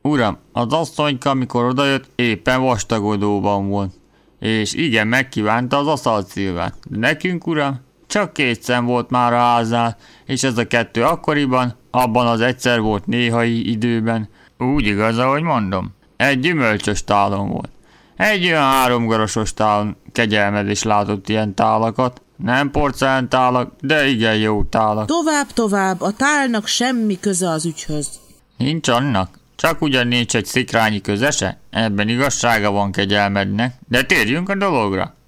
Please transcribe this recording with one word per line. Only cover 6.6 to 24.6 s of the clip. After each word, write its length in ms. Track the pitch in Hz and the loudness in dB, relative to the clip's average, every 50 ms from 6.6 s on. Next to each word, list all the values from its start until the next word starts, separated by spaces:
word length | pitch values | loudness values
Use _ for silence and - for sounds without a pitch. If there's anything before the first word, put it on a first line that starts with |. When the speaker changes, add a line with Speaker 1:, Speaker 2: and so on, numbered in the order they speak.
| 87 95 - - - - | -4 -6 -8 -12 -14 -10
Speaker 1:
De 80 | - | -6
nekünk, 500 | 104 113 139 156 151 - 185 180 165 - | -2 -2 -2 -2 -2 -4 -4 -4 -4 -4
uram, 320 | 170 165 151 143 139 135 123 - _ _ _ _ | -4 -2 -2 -2 -2 -4 -8 -12 _ _ _ _
csak 260 | _ - 208 202 - - | _ -4 -4 -4 -2 -2
két 280 | - 143 123 117 - | -2 0 0 -2 -4
szem 240 | - - 123 123 120 | -2 -2 0 0 0
volt 240 | 120 123 120 120 - | 0 0 -2 -2 0
már 240 | 127 123 123 120 120 | 0 2 2 2 2
a 40 | |
háznál, 600 | 120 123 120 120 117 117 113 117 120 117 117 110 - - - - - _ | 4 4 4 4 2 2 0 0 0 0 -2 -4 -8 -18 -20 -20 -20 _
és 180 | - 135 127 - | -6 -4 -2 -2
ez 140 | 135 113 | -2 0
a 100 | 120 117 | -2 -2
kettő 360 | - - 117 113 - - 117 117 | 0 0 0 0 -2 -2 0 0
akkoriban, 720 | 151 170 - - - 151 147 143 131 127 127 127 123 120 _ _ _ | 0 0 0 -2 -2 0 0 0 0 0 0 0 -2 -4 _ _ _
abban 360 | - 123 127 120 110 123 123 | 0 0 0 2 2 2 2
az 140 | 117 117 110 | 2 2 2
egyszer 380 | 117 127 123 - - 127 120 117 | 2 0 0 0 0 0 2 2
volt 260 | 107 110 107 101 - | 2 0 -2 -2 -2
néhai 640 | - 117 120 123 117 117 117 117 117 117 117 - 101 | -2 -2 0 0 0 0 0 0 0 0 -2 -2 -2
időben. 600 | 117 107 113 120 117 113 110 113 113 113 107 - - _ - _ _ | -2 -2 0 0 0 0 0 0 -2 -2 -4 -8 -12 _ -20 _ _
Úgy 280 | _ 123 127 143 147 110 | _ -2 0 0 2 2
igaz, 320 | 104 101 101 107 113 113 | 0 0 2 0 0 2
ahogy 240 | 117 127 131 139 143 | 2 0 0 0 0
mondom. 540 | 170 170 147 120 104 92 98 92 95 95 - _ _ _ _ | 0 -2 -2 -2 -2 -2 -2 -4 -4 -6 -12 _ _ _ _
Egy 220 | _ 120 139 139 127 | _ 0 0 2 2
gyümölcsös 640 | 127 180 175 156 127 113 107 98 - 107 101 - - | 0 0 0 2 2 0 0 0 -2 -2 -4 -4 0
tálon 460 | - 104 101 101 98 101 98 101 95 | 2 2 4 4 2 0 -2 -4 -4
volt. 200 | 85 82 - - - - _ _ _ _ _ _ _ | -6 -6 -8 -12 -16 -20 _ _ _ _ _ _ _
Egy 300 | - 185 214 214 196 175 | -2 0 0 0 2 2
olyan 160 | 180 165 156 | 2 2 2
háromgarosos 920 | 143 135 135 135 131 123 123 120 117 110 113 110 110 104 - 117 110 101 - | 4 4 4 4 4 2 2 2 2 2 2 2 0 0 -2 -2 -4 -4 -2
tálon, 420 | - 107 107 104 104 107 107 92 - _ - | 0 2 2 2 2 0 -4 -6 -10 _ -8
kegyelmed 580 | - - 117 110 107 107 101 101 104 104 101 101 | -2 -2 0 2 2 2 2 2 0 -2 -2 -2
is 140 | 104 - - | -2 -2 0
látott 460 | 113 104 104 101 101 104 98 95 - | 2 2 2 2 0 -4 -4 -2 -2
ilyen 240 | 107 110 110 104 92 | -2 0 -2 -2 0
tálakat. 680 | - 110 113 110 110 110 113 - - 127 123 - - _ _ _ | 0 2 2 4 2 2 0 0 0 -2 -2 -2 -8 _ _ _
Nem 340 | - - 113 123 135 143 139 | -8 -4 0 0 0 0 0
porcelántálak, 1000 | - 156 147 139 123 - 139 135 135 131 127 117 - 131 127 127 127 123 120 110 - - | 0 0 -2 0 0 0 0 2 2 0 0 0 2 2 2 2 2 0 -2 -4 -10 -8
de 260 | - 135 156 151 143 | -2 0 2 2 2
igen 280 | 135 131 107 113 113 107 | 2 2 2 2 2 2
jó 280 | 107 107 107 107 104 | 2 2 2 2 2